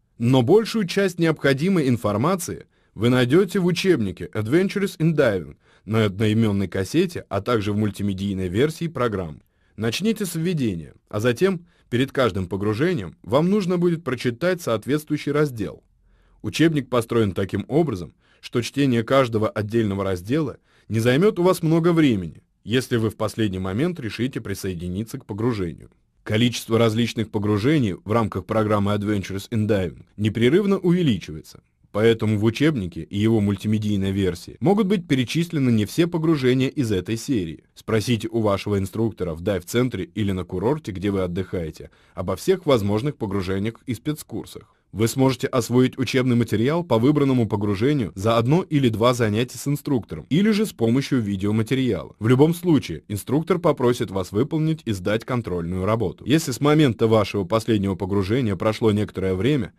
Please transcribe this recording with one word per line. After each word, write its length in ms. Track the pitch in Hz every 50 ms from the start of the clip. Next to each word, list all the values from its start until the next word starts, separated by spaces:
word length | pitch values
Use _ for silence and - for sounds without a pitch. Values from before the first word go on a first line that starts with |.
| _ _ _ -
Но 240 | 117 120 135 131
большую 440 | 123 117 180 220 226 - - 226 208
часть 320 | 165 - 196 196 190 185 -
необходимой 680 | 165 165 156 - - 139 139 131 156 196 196 175 139 135
информации 800 | 123 110 - 104 101 107 120 170 196 180 - - 87 - - _ _ _ _ _ _
вы 140 | 78 101 123
найдёте 500 | 127 127 127 120 135 185 208 - - 202
в 80 | 175
учебнике 640 | 180 175 - - 190 170 131 107 95 87 - 92 - -
Adventures 600 | 107 104 110 135 175 190 190 - 208 190 190 - -
in 180 | 156 165 160
Diving 400 | 151 139 117 101 92 76 69 73 - _ _ _ _ _
на 200 | 92 107 113 110
одноимённой 640 | 104 92 98 113 107 107 113 113 107 101 98 98 87
кассете, 560 | - 98 95 - - 160 196 170 - 95 - _
а 120 | - 101
также 320 | 101 123 123 110 95 104
в 40 | 104
мультимедийной 680 | 104 110 104 - - 101 101 98 92 98 101 98 95 92
версии 400 | 90 87 107 139 156 156 - 170
программы. 540 | 165 165 123 120 120 101 95 90 80 69 - _ _ _ _ _ _ _
Начните 500 | - 107 117 113 - 180 226 220 - 208
с 100 | 170 -
введения, 580 | 160 160 185 185 151 127 110 92 82 76 65 - _ _ _
а 100 | - 107
затем 480 | 110 127 120 - 180 196 190 170 - _ _ _ _ _
перед 200 | - 117 135 131
каждым 380 | - 143 127 110 87 101 95 82
погружением 680 | 104 95 101 107 107 104 151 180 185 123 92 80 - _
вам 280 | - 82 110 143 165 180
нужно 280 | 202 214 190 170 180 175
будет 240 | 175 175 170 160
прочитать 580 | - 131 127 120 - 127 117 117 170 180 185 175
соответствующий 680 | - 127 113 107 104 113 139 151 151 - 156 143 - 147
раздел. 540 | 143 147 156 143 123 110 95 78 - - _ _ _ _ _ _ _ _ _ _ _ _
Учебник 460 | - 107 - - 151 170 160 147 120 -
построен 440 | 127 120 113 - 117 117 110 101
таким 320 | 85 - 101 92 - 98 98 -
образом, 460 | 127 156 175 151 110 90 85 65 - _ _ _ _ _
что 220 | - - - 123
чтение 420 | 110 - - 139 143 135 120 117 110
каждого 440 | - 131 139 135 117 113 107 107 104
отдельного 540 | - 107 104 104 113 117 113 101 98 98
раздела 540 | 98 98 95 87 90 104 131 165 156 117 82 - _ _ _ _ _ -
не 100 | 104 113
займёт 400 | 110 120 123 143 190 214 214 175
у 60 | 175
вас 180 | 180 151 -
много 300 | 165 160 160 165 165 180
времени, 500 | 170 165 156 139 113 95 87 80 - - _ _ _ _ _
если 320 | 92 110 131 123 - 123
вы 140 | 117 110 107
в 60 | 95
последний 440 | - 110 101 - 113 110 101 92 92
момент 400 | 92 95 92 110 151 180 175 170
решите 400 | 127 104 - - 120 127 - 139
присоединиться 800 | 110 107 98 - - 98 92 82 87 90 90 98 113 - - 135
к 80 | -
погружению. 640 | - 107 101 110 127 117 101 92 85 71 - 55 - _ _ _ _ _ _ _
Количество 540 | - 104 110 120 120 117 - - - 113 110
различных 520 | 117 113 107 117 120 113 - 117 107 -
погружений 640 | - 107 101 104 107 101 101 139 160 156 123 101 85 - -
в 60 | 92
рамках 360 | 107 117 110 95 - 98 87
программы 460 | - 104 110 107 104 107 104 98 101
Adventures 560 | 104 104 101 104 107 101 90 - 92 95 - -
in 180 | 120 110 107 104
Diving 360 | 110 98 92 82 62 65 - _ _
непрерывно 640 | - 104 107 101 107 113 123 151 202 214 196 196 -
увеличивается, 840 | - 180 170 180 175 143 107 85 - - 78 78 - - - - _ _ _ _ _ _
поэтому 460 | - 101 110 117 113 110 113 107 110 101
в 60 | 104
учебнике 580 | 113 110 - 139 160 156 120 92 85 - 82
и 140 | 78 - -
его 240 | 101 104 113 113 110
мультимедийной 720 | 101 101 104 98 - 107 107 110 107 104 104 98 95 98
версии 460 | 95 101 98 90 85 - - - - -
могут 300 | 113 160 202 208 226 185
быть 180 | 214 185 -
перечислены 640 | - 147 131 123 - - 156 170 170 - 151 135 123
не 140 | 117 107 107
все 240 | - - 160 170 175
погружения 580 | 175 170 160 160 165 143 131 123 127 131 127
из 240 | 135 - 151 127 110
этой 260 | 104 92 87 - 113
серии. 460 | 113 - - 135 107 90 80 78 - _ _ _
Спросите 500 | - - - 107 110 104 127 120 104 110 -
у 120 | - 117
вашего 400 | 107 104 98 95 - 104 104 98
инструктора 540 | 98 95 - 107 117 110 92 - 92 85 80
в 80 | 82
дайв-центре 600 | 87 107 101 90 - - - 120 127 127 - 95 90
или 280 | - _ 104 107 101
на 120 | 95 92 87
курорте, 460 | 90 95 90 95 120 151 156 - -
где 220 | 92 92 90 104
вы 80 | 98 95
отдыхаете, 720 | 92 87 87 98 92 - - 92 82 78 76 - - - _ _ _ _ _
обо 200 | 87 92 92 95
всех 320 | - - - 190 185 -
возможных 500 | 147 139 117 98 101 101 110 127 151 139
погружениях 580 | - 117 101 95 101 90 92 95 98 101 113 113 - _
и 80 | - 117
спецкурсах. 800 | - - 151 151 - - - 117 95 - - - - - _ _ _ _ _
Вы 160 | - 92 113 117
сможете 400 | - 135 131 131 127 - - -
освоить 500 | - 131 113 - 120 127 127 127 - -
учебный 380 | 127 - - 127 123 131 120
материал 480 | 120 117 - 110 104 113 135 156 175 175
по 160 | 175 117 113
выбранному 480 | 113 139 151 147 139 135 131 123 113 101
погружению 640 | 110 104 107 104 104 90 113 143 151 143 110 78 -
за 240 | 95 95 110 117 117
одно 240 | 113 123 151 180
или 260 | - - 156 143 135 120
два 240 | 107 98 113 123
занятия 460 | 127 120 120 107 104 110 127 135 - 120
с 80 | -
инструктором, 580 | 139 147 - - 147 143 117 - - 85 76 - -
или 220 | - 175 202 220
же 140 | 214 196 220
с 60 | -
помощью 480 | - - 117 113 117 135 139 - 143 127
видеоматериала. 920 | 110 101 101 95 98 101 107 113 107 113 139 131 131 123 98 80 64 - - _
В 80 | 104 113
любом 260 | 127 127 151 160 170
случае, 480 | 175 - 180 160 120 - - 80 71 - -
инструктор 500 | 104 98 - - 120 156 160 - 190 175
попросит 540 | 175 160 139 - 127 120 120 - 120 85
вас 180 | 95 95 92 -
выполнить 520 | 95 104 131 160 165 156 156 160 160 156 -
и 80 | 117
сдать 320 | 104 92 87 101 104 113 -
контрольную 600 | - 131 120 110 95 90 87 85 85 90 92 92
работу. 400 | 101 110 117 107 82 71 - 87
Если 280 | - 139 165 160 147
с 80 | 120 -
момента 480 | 139 147 151 156 156 131 107 - 117 113
вашего 340 | 113 110 101 - - 101
последнего 540 | 95 85 110 113 - - 113 104 98 98 95
погружения 580 | 85 101 92 98 101 95 92 110 139 131 104 98
прошло 380 | 85 107 110 107 - 120 110
некоторое 420 | 101 104 104 - - - 92 95 95
время, 380 | 92 98 131 151 135 98 - -